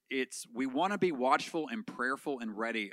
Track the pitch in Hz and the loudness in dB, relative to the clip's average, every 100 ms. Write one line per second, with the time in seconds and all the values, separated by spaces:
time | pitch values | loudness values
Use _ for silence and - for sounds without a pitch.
0 | _ 135 127 - - 117 135 131 185 202 | _ -4 -4 -6 -10 -4 -2 2 0 4
1 | 180 139 127 151 - 170 151 113 110 - | 2 4 4 4 4 -2 -2 -6 -8 -2
2 | 127 135 156 135 113 104 113 113 101 | 0 0 -2 -4 -4 -2 -2 0 -4